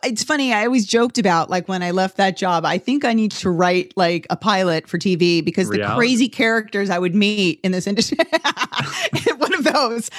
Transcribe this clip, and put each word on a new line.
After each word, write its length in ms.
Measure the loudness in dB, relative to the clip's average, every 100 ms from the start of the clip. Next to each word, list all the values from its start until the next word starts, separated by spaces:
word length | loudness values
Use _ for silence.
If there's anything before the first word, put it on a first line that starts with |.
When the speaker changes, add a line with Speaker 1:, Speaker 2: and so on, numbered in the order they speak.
Speaker 1:
it's 200 | -6 -4
funny. 300 | -2 -2 0
I 120 | 0 2
always 200 | 2 2
joked 320 | 2 2 2
about, 320 | 2 2 2
like, 180 | -2 -2
when 140 | -4
I 80 | -2
left 260 | 0 -2 0
that 200 | 0 0
job, 260 | 0 0
I 140 | 0 -2
think 260 | -2 -2
I 100 | 0
need 180 | 0 0
to 180 | -2 -2
write, 420 | 2 2 2 -2 0
like, 320 | 0 0 -4
a 80 | -4
pilot 500 | 0 2 2 0 -2
for 100 | -4
T 160 | 0 2
V 260 | 2 2
because 280 | 0 -2 0
the 80 | -2
Speaker 2:
Reality. 180 | 0 2
Speaker 1:
crazy 320 | 2 2 0
characters 600 | 0 0 0 -2 -4 -2
I 80 | 0
would 160 | 0 2
meet 440 | 2 2 0 0
in 80 | -2
this 160 | -2 -2
industry, 300 | -2 -2 -2
<laughs> 1200 | -2 -2 -2 -4 -4 -6 -6 -6 -6 -4 -2 -2
one 160 | -2
of 100 | 0
those, 460 | 0 2 0 -2 -8